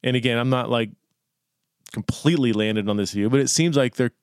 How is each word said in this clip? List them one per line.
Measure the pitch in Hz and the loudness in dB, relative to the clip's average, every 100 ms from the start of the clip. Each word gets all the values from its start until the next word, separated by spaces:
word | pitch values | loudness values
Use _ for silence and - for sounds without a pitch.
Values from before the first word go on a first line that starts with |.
and | 127 127 | 0 0
again, | 123 117 | 0 0
I'm | 127 | 0
not, | 127 117 | 0 0
like, | 120 113 - _ _ _ _ _ _ _ _ - | -2 -2 -8 _ _ _ _ _ _ _ _ -14
completely | - - - 147 170 123 | -12 -6 -2 0 2 2
landed | 107 107 107 101 | 2 0 0 -2
on | 104 | -2
this | 95 | -2
view, | 101 104 | -2 0
but | 135 | 2
it | 131 | 0
seems | - 170 143 | 2 2 2
like | 127 - | 0 0
there | 123 _ | -4 _